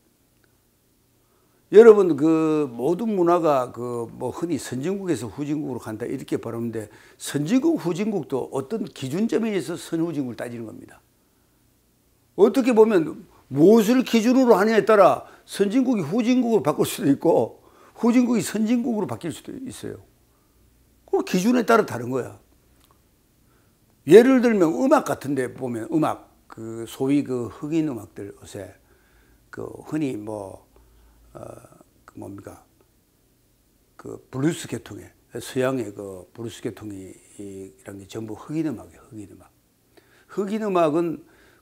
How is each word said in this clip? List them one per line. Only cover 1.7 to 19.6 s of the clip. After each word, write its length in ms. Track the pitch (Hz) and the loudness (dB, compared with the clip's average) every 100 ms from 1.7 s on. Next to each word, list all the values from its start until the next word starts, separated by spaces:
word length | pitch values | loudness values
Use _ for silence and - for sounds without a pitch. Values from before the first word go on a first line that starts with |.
여러분, 440 | 190 233 208 180 139 | 10 12 10 6 4
그 540 | 160 160 160 156 143 | 2 2 2 0 -2
모든 440 | 120 139 175 233 196 | -4 -2 -2 -2 0
문화가 560 | 175 175 160 135 123 | 2 4 4 2 0
그 360 | 117 123 120 110 | -6 -8 -8 -8
뭐 180 | 120 123 | -8 -10
흔히 280 | - 170 135 | -8 -6 -6
선진국에서 680 | - 123 160 202 185 120 113 | -6 -6 -6 -6 -4 -4 -4
후진국으로 520 | 139 147 151 147 117 | -8 -6 -6 -6 -8
간다, 260 | 113 110 120 | -10 -10 -8
이렇게 320 | 135 147 135 | -8 -6 -8
바라보는데, 520 | 120 117 117 113 104 - - _ | -6 -8 -6 -8 -12 -20 -20 _
선진국, 640 | - 143 151 262 320 277 | -8 -6 0 0 2 0
후진국도 640 | 165 170 214 196 - 127 117 | -2 -4 -4 -4 -4 -6 -4
어떤 340 | 135 135 226 190 | -8 -6 -8 -8
기준점에 640 | - 131 170 226 220 226 | -10 -8 -4 -2 -2 -2
의해서 260 | 190 - 170 | -4 -6 -10
선후진국을 600 | - 165 170 147 127 110 | -8 -4 -4 -4 -8 -8
따지는 300 | 120 117 110 | -12 -12 -14
겁니다. 360 | 104 - - _ _ _ _ _ _ _ _ _ _ _ _ _ - | -16 -20 -20 _ _ _ _ _ _ _ _ _ _ _ _ _ 2
어떻게 360 | 226 247 247 | 4 4 2
보면 540 | 220 220 196 147 - - _ _ | 6 6 6 0 -6 -20 _ _
무엇을 540 | 131 175 226 202 254 | 4 8 8 6 2
기준으로 520 | - 226 220 254 247 185 | 2 2 4 4 6 4
하느냐에 300 | 220 226 - | 6 2 4
따라 400 | 214 170 123 - - _ | 6 6 4 -4 -20 _
선진국이 560 | - 202 254 254 220 | -2 0 2 0 0
후진국으로 640 | 147 226 233 254 240 214 | 0 -2 2 2 2 2
바뀔 220 | 147 151 160 | 0 0 -2
수도 240 | - 131 | 0 0
있고, 500 | 139 165 175 113 - _ _ - - | 2 2 2 0 -6 _ _ -20 -2
후진국이 460 | 233 240 247 233 | 2 2 2 0
선진국으로 640 | 139 208 214 247 240 208 175 | -2 -4 -2 0 -2 -4 -4
바뀔 260 | 113 - | -6 -8
수도 180 | - - | -10 -14
있어요. 460 | - | -14